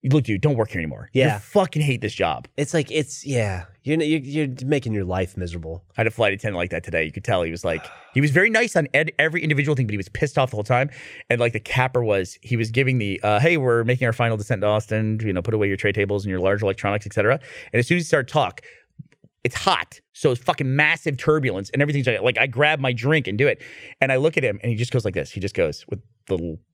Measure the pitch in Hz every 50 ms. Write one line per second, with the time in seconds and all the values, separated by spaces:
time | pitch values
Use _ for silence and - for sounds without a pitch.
0 | - 131 139 156 123 - 107 95 92 151 143 113 110 - - 92 82 78 67 -
1 | - - _ 127 131 123 107 104 - - - 202 190 - - 156 156 143 131 117
2 | - 101 - - 98 82 73 58 64 - _ - 147 - - 165 143 - 113 156
3 | 147 - - - - 143 139 123 110 101 95 90 87 - - _ _ 123 151 160
4 | 156 151 156 160 135 135 139 156 151 139 127 127 127 131 151 143 120 117 110 104
5 | 95 90 92 92 95 90 - - 92 85 82 87 80 80 82 87 _ _ _ -
6 | 113 110 - - 117 104 98 95 - 110 101 87 87 92 87 82 85 - 82 82
7 | 80 80 76 95 - - 110 92 85 82 82 85 - 90 82 80 - - - -
8 | - - _ 131 139 151 135 165 190 226 220 220 240 233 - 175 156 135 - 139
9 | 160 156 - - 147 160 156 175 - 156 151 135 143 156 151 127 131 107 104 101
10 | 92 - - - - 143 - - 135 127 - 107 104 - 127 123 135 143 - -
11 | - - - - - _ 120 117 120 120 113 110 - - - 131 127 127 127 127
12 | 120 110 104 98 92 90 - - _ - 127 113 113 110 113 127 135 127 131 123
13 | 104 101 98 - - 104 104 104 127 165 175 160 131 127 120 117 117 113 127 127
14 | 131 117 110 - 120 117 113 104 104 - 131 98 98 104 104 107 - - 110 110
15 | 110 107 110 107 110 107 95 90 87 - 110 110 104 101 98 95 - 104 101 107
16 | 101 95 101 101 95 101 95 92 90 95 101 101 110 98 98 - - 101 101 107
17 | - 101 - - 101 110 135 143 - - - - - - - 117 127 - 175 180
18 | 170 - - 151 127 - - 156 135 90 - - - - - - _ _ _ _
19 | - _ _ _ _ _ _ _ _ 120 - - - 190 180 104 80 _ - -
20 | _ _ _ - - 147 123 120 - - 175 - 147 131 131 143 151 151 165 160
21 | - 170 143 127 - - 156 156 135 131 95 95 101 - - 131 143 143 151 143
22 | 127 127 117 98 98 127 127 113 117 139 117 123 147 151 156 147 131 131 127 113
23 | 117 139 156 156 - - 101 104 139 143 110 - - - - - - - - _
24 | 131 135 131 131 135 165 156 - 135 120 101 104 - 120 117 107 120 120 - 127
25 | 107 104 90 90 71 - - 101 90 98 - - 87 78 71 - - - - 98
26 | - _ _ _ _ - 95 87 82 85 80 - _ _